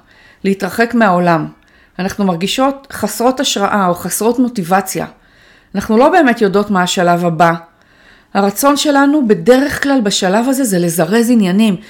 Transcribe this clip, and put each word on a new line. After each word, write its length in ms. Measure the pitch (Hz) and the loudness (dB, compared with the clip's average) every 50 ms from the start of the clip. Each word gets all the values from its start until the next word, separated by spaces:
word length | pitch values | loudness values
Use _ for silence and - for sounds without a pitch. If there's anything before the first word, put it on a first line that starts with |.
| _ _ _ _ _ _ _ _ - | _ _ _ _ _ _ _ _ -4
להתרחק 500 | 196 196 196 196 180 - - 233 233 247 | -4 -2 -2 -4 -6 -2 -2 -2 0 2
מהעולם. 520 | 233 226 196 180 180 175 175 170 156 151 156 - _ _ _ _ _ _ _ _ - | 2 2 2 2 2 2 2 0 0 -2 -6 -12 _ _ _ _ _ _ _ _ -8
אנחנו 260 | 185 190 - - 202 | -8 -6 -4 -2 -2
מרגישות 640 | 190 175 165 196 196 - - 262 277 277 277 - - - | -2 -2 -2 -4 -4 -2 0 -2 -2 -2 -4 -12 -16 -10
חסרות 480 | - - 208 - - 233 254 254 - | -8 -6 -6 -4 0 0 0 0 0
השראה 460 | 285 - - 208 202 190 - 208 185 | -4 -4 -2 -2 -2 -2 0 0 0
או 80 | 180 175 | 0 -2
חסרות 440 | 175 - 175 - - 208 233 240 254 | -4 -6 -8 -6 -2 -2 -2 0 0
מוטיבציה. 680 | 254 240 240 208 175 160 190 196 190 - - 160 156 - - _ _ _ _ _ _ _ _ _ _ _ - | -2 -2 -2 -6 -4 0 0 -2 -2 -2 -8 -8 -8 -10 -12 _ _ _ _ _ _ _ _ _ _ _ -8
אנחנו 240 | 196 190 - 214 226 | -8 -4 0 2 4
לא 100 | 269 320 | 4 4
באמת 320 | 349 359 311 247 233 - | 4 4 2 2 2 2
יודעות 300 | 226 190 175 202 202 208 | 0 0 0 0 -2 0
מה 120 | 202 185 180 | 0 -2 0
השלב 420 | 175 - 196 175 175 175 170 180 | -2 0 0 2 2 2 2 0
הבא. 280 | 175 165 156 175 170 165 170 - - _ _ _ _ _ _ _ - - _ _ _ - | -2 0 2 2 2 2 -2 -8 -18 _ _ _ _ _ _ _ -20 -20 _ _ _ -4
הרצון 420 | 202 196 202 - - - 277 285 | -2 -2 -2 -2 0 0 0 2
שלנו 520 | 277 - 302 277 277 277 285 285 302 254 208 | 2 0 0 2 4 4 4 2 2 2 2
בדרך 540 | 214 170 160 220 254 262 285 285 - - - | 0 0 4 4 4 4 4 0 -4 -4 -2
כלל 180 | 277 277 262 | 0 0 0
בשלב 480 | 208 202 190 - 208 180 190 220 240 269 | 0 0 -2 -2 -2 0 0 0 0 0
הזה 160 | 269 254 277 | 0 -2 0
זה 140 | 220 190 175 | 0 0 0
לזרז 520 | 175 170 160 180 165 156 208 233 233 226 | 0 0 0 0 -2 0 2 0 2 4
עניינים, 460 | 247 226 202 180 180 208 226 214 185 - - - | 2 2 2 2 2 2 2 2 0 -2 -6 -16